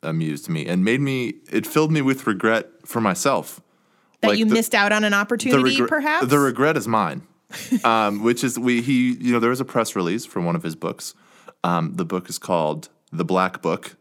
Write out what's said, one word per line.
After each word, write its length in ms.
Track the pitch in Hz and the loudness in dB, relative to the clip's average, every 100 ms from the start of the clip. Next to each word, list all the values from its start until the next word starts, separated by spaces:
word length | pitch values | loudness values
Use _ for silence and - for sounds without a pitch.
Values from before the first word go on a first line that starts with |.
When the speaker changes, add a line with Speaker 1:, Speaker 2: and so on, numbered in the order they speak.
Speaker 1:
amused 440 | 80 80 78 73 - | -4 -4 -4 -6 -6
me 180 | 80 76 | -6 -2
and 180 | 90 | 0
made 160 | 98 123 | 2 0
me, 340 | 139 131 117 - - | 0 -2 -4 -8 -6
it 160 | 104 110 | -6 -2
filled 240 | 156 156 | 0 2
me 80 | 156 | 2
with 240 | 135 135 - | 0 0 -2
regret 420 | 98 110 113 - _ | 0 2 0 -2 _
for 160 | - 120 | -8 -2
myself. 600 | 110 90 143 120 78 - _ _ _ _ _ _ | 0 0 0 0 -4 -14 _ _ _ _ _ _
Speaker 2:
That 80 | 220 | 0
Speaker 1:
Like, 80 | 208 | 2
Speaker 2:
you 60 | 220 | 2
Speaker 1:
the, 80 | |
Speaker 2:
missed 200 | 226 226 | 2 2
out 180 | 220 202 | 2 4
on 120 | 214 | 2
an 80 | 214 | 2
Speaker 1:
the 40 | 202 | 0
Speaker 2:
opportunity, 580 | 208 240 269 269 131 269 | 0 -2 2 2 4 2
Speaker 1:
regre-, 120 | - | 0
Speaker 2:
perhaps? 380 | 311 294 311 143 | 0 0 -2 2
Speaker 1:
the 100 | 143 | 4
regret 380 | 139 123 143 156 | 2 2 2 2
is 100 | 107 | 0
mine. 340 | 113 90 67 - _ _ | 0 0 -4 -14 _ _
Speaker 2:
<laughs> 340 | - - 240 | -18 -4 2
Speaker 1:
Um, 380 | 120 113 107 104 | 4 4 2 2
which 180 | 113 120 | 0 2
is, 160 | 131 117 | 0 -2
we, 240 | 123 120 | 0 0
he, 300 | 120 131 127 | 2 2 2
you 180 | 123 123 | 0 0
know, 60 | 120 | 2
there 120 | 117 | 2
was 100 | 127 | 0
a 40 | |
press 300 | 131 127 113 | -2 -2 -2
release 300 | 101 87 87 - | 0 -2 -2 -6
for 140 | - | -4
one 160 | 85 85 | -2 -2
of 60 | |
his 120 | 82 | -4
books. 400 | 80 82 - - - _ _ - _ | -8 -8 -8 -14 -18 _ _ -20 _
Um, 320 | 87 87 82 | -2 0 -2
the 100 | 85 | -4
book 240 | 85 92 90 | -4 -4 -6
is 100 | 87 | -12
called 500 | - 87 78 76 - _ _ | -2 0 0 -4 -10 _ _
The 120 | 80 | -6
Black 380 | 85 92 92 - | -2 0 0 -2
Book. 340 | 82 80 - - | -4 -4 -6 -20